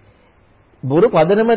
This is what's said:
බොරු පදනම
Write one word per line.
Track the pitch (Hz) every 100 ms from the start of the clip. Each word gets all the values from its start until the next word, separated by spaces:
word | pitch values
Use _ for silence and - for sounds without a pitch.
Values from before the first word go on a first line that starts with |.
| _ _ _ _ _ _ _ _
බොරු | 127 151 240
පදනම | 175 160 202 226